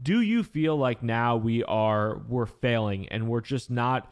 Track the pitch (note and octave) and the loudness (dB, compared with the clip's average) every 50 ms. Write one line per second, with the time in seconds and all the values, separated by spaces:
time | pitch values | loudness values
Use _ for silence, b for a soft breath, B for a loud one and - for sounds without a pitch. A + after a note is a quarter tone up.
0 | B2+ C#3+ G3 A#3+ A3+ G#3 A#3 A#3 G#3 - - D3+ D#3 D#3 D#3 D3 C3+ B2 A#2+ - | -2 0 2 2 2 2 2 0 -2 -2 -2 0 0 2 2 2 2 0 0 -2
1 | B2 A#2 A2+ A#2 A#2 A#2+ A#2+ A2+ A2 A2+ A2+ A#2 - - G#2 A2 A2 G#2+ G#2+ G#2+ | -2 -2 0 2 2 2 2 2 2 2 0 0 0 0 0 2 2 2 2 2
2 | G#2+ A2 G#2+ G2+ G#2 A2+ A#2+ B2 A#2 G#2+ - _ - B2 A#2+ A2+ A2 G#2 G2 G2 | 0 0 -2 -6 -6 -4 -4 -2 -2 -4 -4 _ 0 0 2 2 0 0 -2 -4
3 | G2 - - A2+ A2+ A2+ A#2 A#2 A2+ - C3+ B2+ - - B2 A#2+ A#2+ B2 B2+ B2+ | -6 -6 -6 -4 -2 -2 -2 -2 -2 -4 -4 -6 -4 -4 -2 0 0 0 0 -2
4 | - b | -4 b